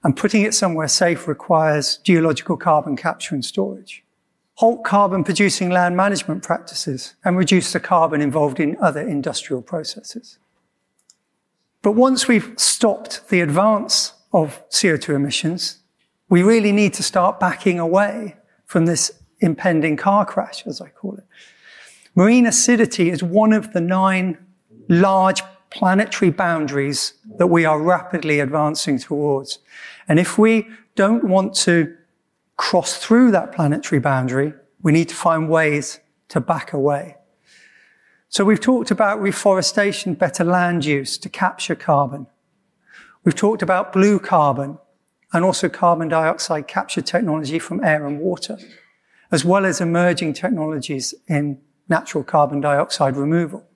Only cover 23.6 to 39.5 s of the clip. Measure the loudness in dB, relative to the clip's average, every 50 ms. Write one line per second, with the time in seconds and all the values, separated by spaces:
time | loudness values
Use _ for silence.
23.6 | 0 -2 -4 -4 -2 0 0 2 2 2 0 0 -2 -4 -6 -8 -12 _ _ _
24.6 | _ _ _ -20 -2 0 2 4 4 4 4 4 4 2 2 0 -6 -12 -18 _
25.6 | _ _ -8 -2 0 2 2 2 0 -2 -2 0 2 0 2 2 0 -2 0 -2
26.6 | -4 -4 -2 -2 -2 -2 -4 -4 -6 -8 -10 _ _ -20 -2 0 2 4 4 4
27.6 | 4 2 2 2 2 0 0 0 -2 -4 -8 -6 -2 0 0 0 0 0 -2 -2
28.6 | -2 -2 -2 -4 -4 -2 -2 -4 -4 -6 -6 -4 -2 0 -2 -2 -4 -8 -14 -16
29.6 | _ _ -20 -20 -20 -20 -20 -20 -4 0 2 2 2 2 2 4 4 4 4 2
30.6 | 0 -4 -12 -20 _ _ _ 0 2 2 2 2 2 2 2 2 0 0 -2 -2
31.6 | 0 2 2 2 2 -2 -4 _ _ _ _ _ _ _ _ _ _ _ _ -6
32.6 | -6 0 0 0 0 -2 -8 -10 -2 2 4 6 6 6 4 2 0 -2 -4 -2
33.6 | 0 0 0 -2 -4 -2 -2 0 0 0 0 0 -2 -2 0 0 -2 -2 -4 -10
34.6 | _ _ _ _ 0 2 2 2 2 0 -4 -2 0 0 0 0 0 0 2 2
35.6 | 2 2 0 -2 -4 -6 -12 -16 _ _ _ _ _ _ -4 -4 -2 -2 -4 -4
36.6 | -4 -8 -6 -2 0 0 0 -2 -4 -10 -18 _ _ _ _ _ _ _ _ -20
37.6 | _ _ _ _ _ _ _ _ _ _ _ _ _ _ -2 0 4 4 4 2
38.6 | 4 2 0 0 2 -2 0 2 2 0 0 0 -2 -2 -2 0 2 2